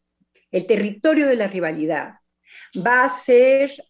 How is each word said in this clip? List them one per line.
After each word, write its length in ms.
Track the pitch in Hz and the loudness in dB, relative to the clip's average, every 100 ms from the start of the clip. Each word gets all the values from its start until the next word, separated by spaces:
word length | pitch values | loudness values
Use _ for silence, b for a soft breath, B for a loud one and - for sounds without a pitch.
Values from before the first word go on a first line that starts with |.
| _ _ _ _ _ | _ _ _ _ _
el 140 | 185 | -6
territorio 640 | 180 208 208 208 311 311 285 | -2 -2 -2 -2 0 2 0
de 100 | 240 | 0
la 120 | 202 | -2
rivalidad 640 | 190 165 160 156 151 139 - _ _ B B B 190 202 | -4 -6 -6 -4 -6 -8 -16 _ _ B B B -6 0
va 180 | 247 | 0
a 40 | 262 | 0
ser 640 | - - 247 262 269 277 285 | -4 2 4 6 4 0 -6